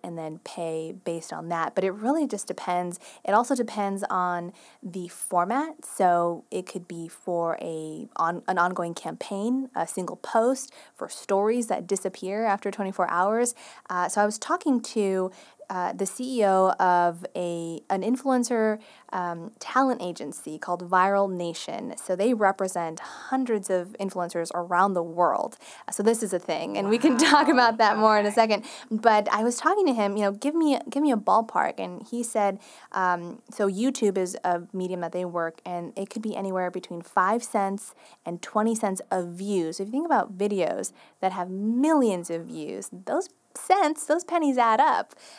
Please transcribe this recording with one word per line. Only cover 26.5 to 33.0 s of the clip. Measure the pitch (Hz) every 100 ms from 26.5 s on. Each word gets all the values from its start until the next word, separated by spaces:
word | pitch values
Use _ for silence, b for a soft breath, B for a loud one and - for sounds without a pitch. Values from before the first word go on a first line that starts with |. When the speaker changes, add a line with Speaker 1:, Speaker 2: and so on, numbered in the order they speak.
| - 180 202
Speaker 1:
and | 202
we | 226
can | 294 240
<laughs> | 302
talk | 294 277
Speaker 2:
Wow. |
Speaker 1:
about | 254 233 226
that | 220 214
more | 220 214
in | 208
a |
Speaker 2:
Okay. | 220
Speaker 1:
second. | 226 208 B B B
But | 220 226 214 208
I | 208
was | 233 233
talking | 311 415 349
to |
him, | 233 202 202
you |
know, | 202
"Give | 202 277
me, | 330 302 269 -
give | 277
me | 302
a | 220
ballpark," | 190 196 226 175 - -
and | 180 180 202
he | 233
said, | 233 220 202 196 B B B
um, | -